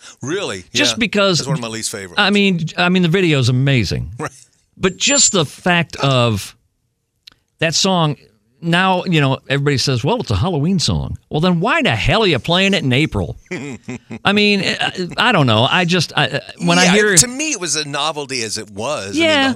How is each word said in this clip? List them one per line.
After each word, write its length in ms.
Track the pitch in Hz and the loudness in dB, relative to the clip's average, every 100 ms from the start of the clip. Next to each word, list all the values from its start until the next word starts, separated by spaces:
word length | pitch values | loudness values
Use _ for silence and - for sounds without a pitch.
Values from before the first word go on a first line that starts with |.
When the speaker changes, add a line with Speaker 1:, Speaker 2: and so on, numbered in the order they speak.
| - - | -20 -12
Speaker 1:
Really? 420 | 127 196 151 95 - | -8 -6 -6 -8 -6
Speaker 2:
Just 180 | - 262 | -2 -2
Speaker 1:
Yeah. 60 | 110 | -2
Speaker 2:
because 400 | 202 202 196 151 | -2 0 2 0
Speaker 1:
That's 100 | 127 | -2
one 80 | 151 | -6
of 60 | |
my 60 | 113 | -6
least 220 | 113 - | -8 -8
favorites. 240 | 104 92 87 | -10 -6 -2
Speaker 2:
I 100 | 196 | 2
mean, 360 | 202 196 170 156 175 | 2 2 0 -4 -2
I 120 | 180 | 0
mean, 140 | 185 | 2
the 60 | 170 | 2
video 300 | 196 175 139 | 2 2 2
is 100 | 120 | 2
amazing. 640 | 127 139 131 87 64 67 120 | 2 2 2 0 -4 -6 -10
Speaker 1:
Right. 120 | 151 - - _ _ - | -12 -12 -20 _ _ -4
Speaker 2:
But 200 | 190 190 | -4 -2
just 360 | - - - | 0 2 2
the 120 | 190 143 | 2 -2
fact 500 | - 180 170 - - | -2 0 0 0 -2
of 600 | 139 131 120 101 - - _ _ _ _ _ _ - _ _ - | 0 2 2 0 -6 -18 _ _ _ _ _ _ -20 _ _ -4
that 160 | 160 | -2
song, 420 | - 196 180 151 - _ _ _ - | 0 2 2 0 -2 _ _ _ -8
now, 440 | 165 175 190 180 | 0 2 2 0
you 160 | 185 156 | 2 2
know, 180 | 135 131 - | 2 0 -2
everybody 260 | 139 143 131 | 0 0 0
says, 260 | - 120 | 0 0
"Well, 180 | 151 247 | 0 -2
it's 80 | - | -2
a 60 | 95 | 0
Halloween 420 | 180 147 160 190 | 0 0 0 0
song." 400 | - 76 65 - - | 0 -2 -4 -8 -6
Well, 120 | 151 | 0
then 200 | 185 170 | 2 2
why 220 | 220 330 | 0 0
the 120 | 208 | 0
hell 280 | 110 - 202 | 2 2 2
are 40 | 196 | 2
you 120 | 123 | 0
playing 340 | - 180 196 | 0 2 2
it 80 | 196 | 0
in 100 | 135 | 2
April? 420 | 123 156 101 78 - | 2 2 -2 -4 -8
Speaker 1:
<laughs> 800 | - 175 143 147 - 123 - 113 | -12 -10 -10 -12 -12 -12 -12 -4
Speaker 2:
I 80 | 180 | 0
mean, 280 | 208 208 202 | 2 2 0
I, 460 | - - - - 170 - | -2 -4 -4 -6 -6 -2
I 140 | 226 | 2
don't 140 | 185 127 | 4 4
know. 180 | 110 131 | 4 2
I 140 | 175 | 2
just, 280 | 175 180 - 151 | 0 0 -2 -2
I, 240 | 143 135 - - | -2 -4 -10 -4
when 140 | 170 175 | 0 4
I 60 | |
Speaker 1:
Yeah, 80 | 180 | 4
Speaker 2:
hear 240 | 208 214 180 | 4 4 2
Speaker 1:
to 120 | 247 | 0
me, 240 | 262 311 | -2 -4
it 80 | 220 | -4
was 160 | 175 156 | -4 -4
a 100 | 143 | -4
novelty 560 | 143 151 151 131 131 | -4 -4 -4 -6 -6
as 140 | 110 107 | -6 -8
it 140 | 104 | -10
was. 400 | 98 127 135 98 | -8 -4 -4 -4
I 20 | |
mean, 100 | 302 | 0
Speaker 2:
Yeah, 300 | 320 294 269 | 2 2 0